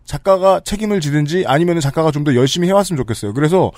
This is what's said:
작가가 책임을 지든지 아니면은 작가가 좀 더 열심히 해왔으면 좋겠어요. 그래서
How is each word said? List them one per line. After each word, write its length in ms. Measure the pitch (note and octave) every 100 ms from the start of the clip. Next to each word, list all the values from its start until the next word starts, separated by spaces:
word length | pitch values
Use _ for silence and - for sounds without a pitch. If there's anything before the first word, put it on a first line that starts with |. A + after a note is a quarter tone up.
작가가 560 | - D3 G3 F#3+ F#3+ F3+
책임을 400 | - G#3 G#3+ G3+
지든지 420 | D3 D3 D3 F3+ F#3
아니면은 340 | C#3 F3 E3+
작가가 280 | C#3 D3 D#3+
좀 140 | D3
더 100 | D3
열심히 320 | A#2+ C3+ F3 F3
해왔으면 280 | G3 F#3 D3+
좋겠어요. 380 | A2+ A2 G2+
그래서 360 | A2+ D3+ F#3 A#2